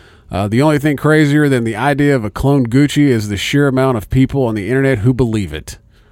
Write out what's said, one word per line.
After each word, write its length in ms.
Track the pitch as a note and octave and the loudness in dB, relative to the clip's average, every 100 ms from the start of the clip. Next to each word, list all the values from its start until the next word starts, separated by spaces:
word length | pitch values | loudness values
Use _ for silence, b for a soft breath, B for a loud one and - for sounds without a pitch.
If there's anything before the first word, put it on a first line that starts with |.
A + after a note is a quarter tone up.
| b b b | b b b
Uh, 180 | F2+ G2+ | -6 -2
the 140 | A2+ | 0
only 160 | D3+ D3 | 2 2
thing 180 | D3+ C3+ | 0 0
crazier 500 | D3+ D#3 D3 D3 D3 | 2 2 4 2 2
than 160 | C3 | 0
the 120 | A2+ G#2+ | -2 -2
idea 380 | C#3 C#3 C#3+ C#3 | -2 0 0 0
of 80 | |
a 60 | G#2 | -2
cloned 380 | - C3+ C#3+ A#2 | -4 0 0 2
Gucci 400 | B2+ D3 D3 D3 | 2 2 2 2
is 200 | A#2 G#2 | 2 -2
the 80 | G2+ | -6
sheer 300 | - C#3+ C#3+ | -2 0 0
amount 300 | C3 C3+ A#2+ | 0 0 -2
of 100 | - | -2
people 360 | C3 C3 C#3 B2 | 0 0 0 -2
on 80 | |
the 140 | G#2+ F#2+ | -2 -2
internet 300 | C3 C3+ B2 | 0 0 0
who 140 | A2 | 0
believe 400 | B2 B2 A2 F2 | 0 0 -2 -4
it. 260 | D2+ - - _ b b | -8 -12 -18 _ b b